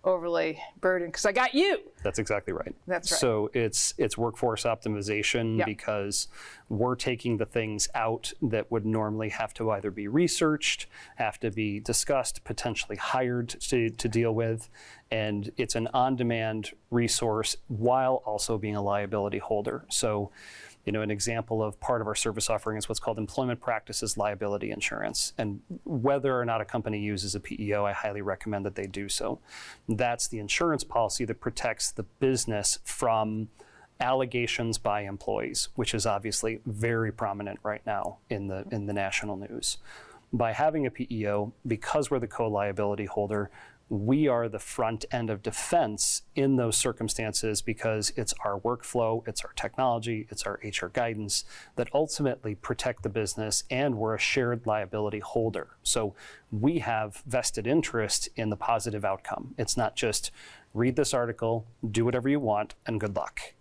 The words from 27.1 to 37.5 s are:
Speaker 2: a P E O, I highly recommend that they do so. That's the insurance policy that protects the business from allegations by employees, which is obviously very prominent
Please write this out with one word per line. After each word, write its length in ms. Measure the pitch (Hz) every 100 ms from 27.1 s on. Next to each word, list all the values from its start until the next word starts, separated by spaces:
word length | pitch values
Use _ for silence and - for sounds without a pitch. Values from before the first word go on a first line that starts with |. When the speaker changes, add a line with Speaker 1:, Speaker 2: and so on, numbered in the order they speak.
| 101 98
Speaker 2:
a 60 | 101
P 140 | - -
E 140 | 104
O, 100 | 104
I 80 | 101
highly 300 | 98 107 101
recommend 420 | 101 95 110 104
that 120 | 98 101
they 100 | 98
do 200 | 98 101
so. 300 | - 117 - - - - - -
That's 400 | 110 123 120 -
the 120 | 110
insurance 440 | 104 - 170 147
policy 440 | - 117 110 - 117
that 120 | 110
protects 520 | 123 - 120 110 -
the 140 | -
business 720 | 95 _ 135 127 - 107 98 -
from 680 | - - 120 113 107 110 110 - - - - _
allegations 760 | 127 131 131 123 120 - 113 107
by 240 | 110 104
employees, 680 | 101 98 - 107 120 - -
which 180 | - 113
is 140 | 113 110
obviously 560 | 101 107 - 113 113
very 480 | - 104 117 113 110
prominent 480 | - 110 101 101